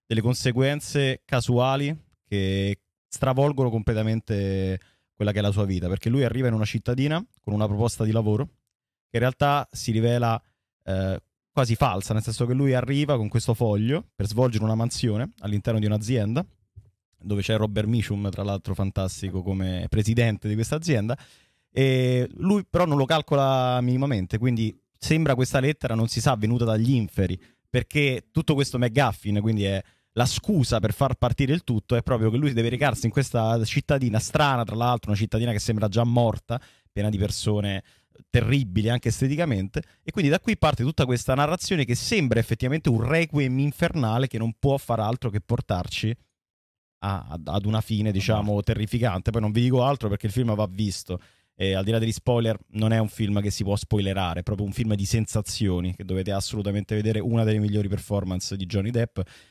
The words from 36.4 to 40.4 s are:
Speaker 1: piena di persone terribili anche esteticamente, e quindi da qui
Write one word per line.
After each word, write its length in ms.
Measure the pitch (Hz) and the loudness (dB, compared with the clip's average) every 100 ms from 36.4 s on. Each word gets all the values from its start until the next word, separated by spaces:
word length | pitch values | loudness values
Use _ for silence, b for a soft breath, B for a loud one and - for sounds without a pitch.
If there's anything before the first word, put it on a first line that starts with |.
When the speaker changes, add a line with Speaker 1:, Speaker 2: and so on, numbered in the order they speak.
| - 120 B B B | -4 -8 B B B
Speaker 1:
piena 180 | - 104 | -2 0
di 80 | 104 | 2
persone 640 | 101 - - 104 101 98 - b b - - | 0 -2 0 0 0 -4 -8 b b -20 -2
terribili 580 | 123 110 139 110 92 107 | 0 2 2 2 0 2
anche 200 | 123 117 | 0 0
esteticamente, 760 | - 135 151 170 104 98 - - b | 0 0 0 0 0 -2 -6 -10 b
e 80 | - | -8
quindi 200 | - 143 | 0 2
da 80 | |
qui 180 | 170 | 2